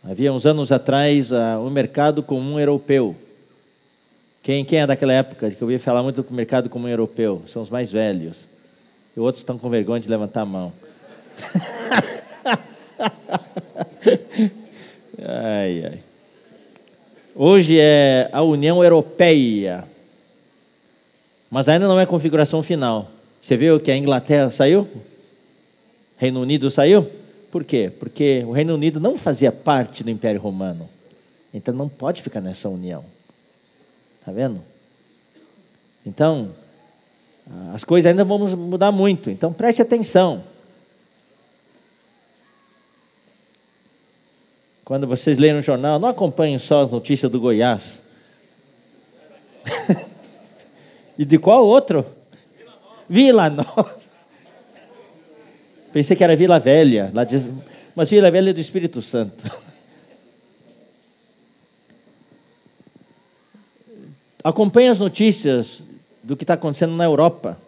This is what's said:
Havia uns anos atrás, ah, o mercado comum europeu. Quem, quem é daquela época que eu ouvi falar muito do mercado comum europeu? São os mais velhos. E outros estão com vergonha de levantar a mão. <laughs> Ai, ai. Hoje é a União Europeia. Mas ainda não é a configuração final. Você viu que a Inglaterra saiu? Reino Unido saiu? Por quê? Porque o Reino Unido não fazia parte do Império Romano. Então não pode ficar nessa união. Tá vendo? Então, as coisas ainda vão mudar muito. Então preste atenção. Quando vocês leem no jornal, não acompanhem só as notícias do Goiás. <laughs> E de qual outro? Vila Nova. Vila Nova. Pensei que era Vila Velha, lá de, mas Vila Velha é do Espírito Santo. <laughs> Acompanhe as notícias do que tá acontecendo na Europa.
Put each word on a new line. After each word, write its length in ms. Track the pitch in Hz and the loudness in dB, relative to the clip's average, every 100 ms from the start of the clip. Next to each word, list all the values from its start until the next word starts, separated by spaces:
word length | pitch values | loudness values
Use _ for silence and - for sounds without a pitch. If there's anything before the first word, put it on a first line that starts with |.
Havia 300 | 92 95 139 | -12 -4 -2
uns 140 | 131 143 | 0 0
anos 240 | 151 135 | 0 0
atrás, 600 | 131 - 139 147 147 120 | -2 0 0 2 0 0
ah, 280 | 123 113 110 | -2 -2 -4
o 100 | 127 | -4
mercado 540 | 139 117 - 147 151 | -4 -4 0 0 -2
comum 360 | - 131 135 147 | -4 -6 -4 -2
europeu. 560 | 143 143 143 139 113 85 - _ _ _ _ _ _ _ _ _ _ _ | -2 -2 0 0 0 -6 -20 _ _ _ _ _ _ _ _ _ _ _
Quem, 240 | - 139 139 | -4 -4 0
quem 140 | 160 | 0
é 80 | 143 | 0
daquela 260 | 135 139 | 0 2
época 380 | 131 131 - 110 | 0 0 -6 -8
que 100 | 95 | -6
eu 60 | 117 | -6
ouvi 100 | 127 | -4
falar 240 | 127 123 | -2 -2
muito 220 | 131 135 | -2 -6
do 100 | - | -8
mercado 380 | 123 113 131 123 | -8 -4 -4 -4
comum 160 | 123 120 | -8 -6
europeu? 560 | 117 110 - 110 92 82 | -4 -4 -2 -4 -4 -10
São 160 | 117 | -16
os 80 | 104 | -10
mais 220 | 120 117 | -10 -6
velhos. 560 | 104 107 95 82 82 - _ _ _ _ _ _ - | -4 -2 -4 -8 -16 -20 _ _ _ _ _ _ -4
E 40 | |
outros 220 | 117 127 | -4 -4
estão 180 | - 123 | -12 -10
com 100 | 127 | -4
vergonha 300 | 117 101 117 | -4 -4 -6
de 100 | 107 | -4
levantar 320 | 110 104 117 | -6 -4 -8
a 40 | 104 | -8
mão. 280 | 95 90 | -8 -12
<laughs> 80 | - - _ - - - - - 180 - - 226 233 - - - - 269 220 - - - - 220 - - 175 - - - - - - - 165 - - 214 - - - - _ _ - | -14 -20 _ -20 -20 -20 -20 -8 -8 -8 -14 -4 -4 -4 -14 -18 -12 -6 -6 -6 -20 -20 -8 -8 -8 -10 -10 -8 -16 -14 -12 -12 -2 0 0 -4 -2 -2 -4 -20 -20 -20 _ _ -18
Ai, 640 | - 85 113 104 95 85 - | -10 -8 -6 -4 -4 -4 -8
ai. 140 | - - _ _ _ _ - _ _ _ _ _ _ _ - | -14 -20 _ _ _ _ -20 _ _ _ _ _ _ _ 0
Hoje 440 | 147 196 160 160 | 4 6 6 6
é 480 | 151 147 139 131 123 | 6 6 4 2 0
a 80 | 135 | 0
União 420 | 160 147 151 175 | 0 2 0 4
Europeia. 1000 | 175 165 151 - 170 156 123 104 95 90 - _ _ _ _ _ _ _ _ _ _ _ _ _ _ _ _ | 6 6 2 0 4 4 2 -2 -4 -8 -14 _ _ _ _ _ _ _ _ _ _ _ _ _ _ _ _
Mas 200 | 135 139 | -2 2
ainda 180 | 165 196 | 4 4
não 120 | 185 | 4
é 40 | |
a 40 | 185 | 2
configuração 560 | 175 156 151 147 160 | 0 0 2 2 0
final. 480 | - 165 123 110 101 - _ _ | -2 -2 -2 -2 -6 -20 _ _
Você 160 | - 120 | -4 0
viu 240 | 160 151 | 4 2
que 120 | 156 | 2
a 40 | 135 | 0
Inglaterra 540 | 143 131 127 147 135 | 0 -2 0 0 0
saiu? 380 | - 139 190 202 113 - _ _ _ _ _ _ _ _ _ _ _ | 2 2 2 0 -12 -20 _ _ _ _ _ _ _ _ _ _ _
Reino 180 | 127 127 | -4 -2
Unido 300 | 127 147 131 | -2 -2 -2
saiu? 400 | 135 143 202 160 - - _ _ | 2 4 4 4 -10 -20 _ _
Por 120 | 175 | -10
quê? 280 | 139 127 92 - | -4 -2 -2 -6
Porque 440 | 117 - 143 131 117 | -16 -2 0 0 -2
o 60 | |
Reino 240 | 127 160 156 | -2 -2 0
Unido 240 | 156 151 | -2 0
não 180 | 190 - | -4 -2
fazia 340 | - 131 131 | -4 0 0
parte 520 | - - 139 120 - | 0 0 0 -2 -8
do 80 | 113 | -8
Império 280 | 110 117 101 | -4 -4 -4
Romano. 480 | 104 95 95 85 82 _ _ _ _ _ _ | -6 -8 -8 -10 -16 _ _ _ _ _ _
Então 220 | 107 - | -10 -8
não 160 | 127 143 | -6 -8
pode 320 | 139 143 180 | -6 -8 -8
ficar 180 | 131 107 | -10 -10
nessa 300 | 92 92 104 | -10 -10 -10
união. 340 | 92 90 80 76 _ _ _ _ _ _ _ _ _ _ _ | -10 -10 -14 -16 _ _ _ _ _ _ _ _ _ _ _
Tá 80 | - | -14
vendo? 300 | 95 131 98 85 _ _ _ _ _ _ _ _ _ _ _ _ _ - | -8 -6 -8 -16 _ _ _ _ _ _ _ _ _ _ _ _ _ -18
Então, 460 | 98 151 151 101 80 _ _ _ _ _ _ _ _ - 90 92 | -2 0 0 -8 -14 _ _ _ _ _ _ _ _ -20 -18 -14
as 100 | 104 | -14
coisas 240 | - 175 165 | 0 2 4
ainda 160 | 180 | 2
vão 140 | 190 202 202 185 | 0 0 -2 -4
mudar 360 | 175 180 202 | -6 -2 0
muito. 400 | 196 202 185 - | 2 0 0 -6
Então 200 | 95 160 | -6 -6
preste 300 | 165 233 233 | -2 -2 0
atenção. 600 | 233 233 220 180 185 131 - _ _ _ _ _ _ _ _ _ _ _ _ _ _ _ _ _ _ _ _ _ _ _ _ _ _ _ _ _ _ _ _ _ _ _ _ _ _ _ _ _ _ _ - | 0 0 2 2 2 -2 -12 _ _ _ _ _ _ _ _ _ _ _ _ _ _ _ _ _ _ _ _ _ _ _ _ _ _ _ _ _ _ _ _ _ _ _ _ _ _ _ _ _ _ _ -8
Quando 220 | 135 135 | -6 -4
vocês 320 | 127 - 131 | -2 0 4
leem 160 | 151 147 | 4 4
no 60 | |
jornal, 340 | 139 127 143 151 | -2 -2 0 0
não 100 | 226 | -2
acompanhem 520 | 240 185 139 156 131 | -2 -4 0 -2 -2
só 240 | - 147 | 0 2
as 80 | 135 | 2
notícias 400 | 120 - 139 131 | -4 -4 -2 -2
do 80 | 120 | -2
Goiás. 600 | 120 107 123 107 - - _ _ _ _ _ _ _ _ _ _ _ _ _ - _ _ - | 0 2 0 -2 -8 -20 _ _ _ _ _ _ _ _ _ _ _ _ _ -20 _ _ -12
<laughs> 460 | 480 - 185 - - - - _ _ _ _ _ _ _ - | -8 -4 -4 -4 -20 -20 -20 _ _ _ _ _ _ _ -8
E 80 | 143 | 2
de 120 | 156 | 4
qual 280 | 170 240 214 | 6 6 6
outro? 400 | 254 269 160 - - _ _ _ _ - _ _ - - | 4 4 -2 -4 -14 _ _ _ _ -20 _ _ -20 -2
Vila 400 | 180 269 226 160 | 4 6 6 4
Nova. 160 | 147 - | -2 -4
Vila 80 | - | -4
Nova. 260 | - - _ _ _ _ _ _ _ - _ - - _ _ - - _ _ _ _ | -4 -8 _ _ _ _ _ _ _ -20 _ -20 -20 _ _ -20 -20 _ _ _ _
Pensei 240 | 151 143 185 | -4 0 4
que 80 | |
era 140 | 175 160 | 4 4
Vila 200 | 180 165 | 6 4
Velha, 540 | 127 151 151 110 95 | 6 6 6 4 -2
lá 120 | 104 120 | -4 -2
de, 120 | 135 123 131 - - - | -2 -6 -14 -18 -20 -14
mas 160 | - 165 | -6 2
Vila 220 | 208 190 | 6 6
Velha 200 | 175 190 | 4 0
é 20 | |
do 80 | 165 | -2
Espírito 400 | 156 190 170 127 | -6 -6 -6 -8
Santo. 420 | - 123 104 - 107 | -8 -6 -6 -10 -16
<laughs> 100 | - - _ _ _ _ _ _ _ _ _ _ _ _ _ _ _ _ _ _ _ _ _ _ _ _ _ _ _ _ _ _ _ _ _ _ _ _ _ _ 208 202 _ _ 220 - 139 _ _ | -16 -20 _ _ _ _ _ _ _ _ _ _ _ _ _ _ _ _ _ _ _ _ _ _ _ _ _ _ _ _ _ _ _ _ _ _ _ _ _ _ _ _ _ _ -20 -20 -20 _ _
Acompanhe 460 | - 165 208 233 254 | -4 0 2 4 4
as 120 | 202 | 2
notícias 840 | 196 - 220 - 147 127 110 - - - _ _ | -2 2 0 2 0 -2 -4 -14 -20 -20 _ _
do 140 | 113 139 | -12 -8
que 80 | 156 | -4
tá 80 | |
acontecendo 420 | 165 160 143 165 165 | -2 -4 -4 -4 0
na 80 | |
Europa. 560 | 170 147 170 165 110 90 | 0 4 2 0 -12 -12